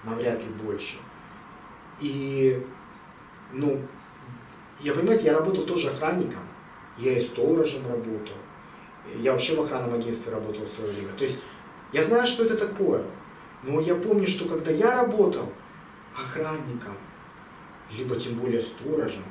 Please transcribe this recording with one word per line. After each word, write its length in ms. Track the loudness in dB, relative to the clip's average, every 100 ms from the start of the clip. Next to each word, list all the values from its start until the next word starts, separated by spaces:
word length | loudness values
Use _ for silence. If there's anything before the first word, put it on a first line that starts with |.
навряд 360 | -6 -2 0 0
ли 100 | -4 -8
больше. 340 | -4 -4 -6 -10 -14 -18 -18 -18 -18 -18 -18 -18 -18 -8
И, 640 | -4 -2 -2 4 6 6 -2 -12 -18 -20 -20 -20 -20 -20 -12
ну, 280 | 0 0 0 -4 -14 -20 -20 -16 -16 -16 -20 -20 -8
я, 140 | -2
понимаете, 340 | 2 4 6 6
я 60 |
работал 320 | 6 4 0 0
тоже 240 | 0 0
охранником, 520 | 0 0 0 0 -4 -12 -16 -20 -20 -18 -2
я 200 | 2 2
и 60 |
сторожем 640 | 0 2 4 4 4 0 -4
работал, 480 | -4 -4 -6 -6 -12 -14 -18 -20 -20 -20 -18 -14 0
я 140 | 2
вообще 220 | 2 2 2
в 60 |
охранном 320 | 2 0 0
агентстве 380 | 0 0 -4 -4
работал 340 | -4 -4 -6 -6
в 40 |
свое 220 | -6 -6
время. 220 | -4 -6 -2
То 60 |
есть 140 | -2 -2 -8 -16 -18 -18 -2
я 100 | 2
знаю, 220 | 6 6 4
что 180 | 2
это 140 | 2 2
такое, 460 | 0 2 2 2 0 -10 -16 -18 -20 -12
но 160 | -2 0
я 160 | 2 2
помню, 320 | 4 4 4
что 180 | 0 0
когда 260 | -2 2
я 320 | 6 6 6
работал 480 | 4 6 4 4 -4 -10 -18 -20 -20 -20 -16 -10
охранником, 800 | -8 -4 -4 -4 -6 -8 -8 -12 -14 -18 -20 -20 -20 -20 -20 -20 -14 -8
либо 200 | -4 -2
тем 200 | -2 -2
более 260 | 0 0
сторожем 600 | -2 -6 -2 0 0 -4 -12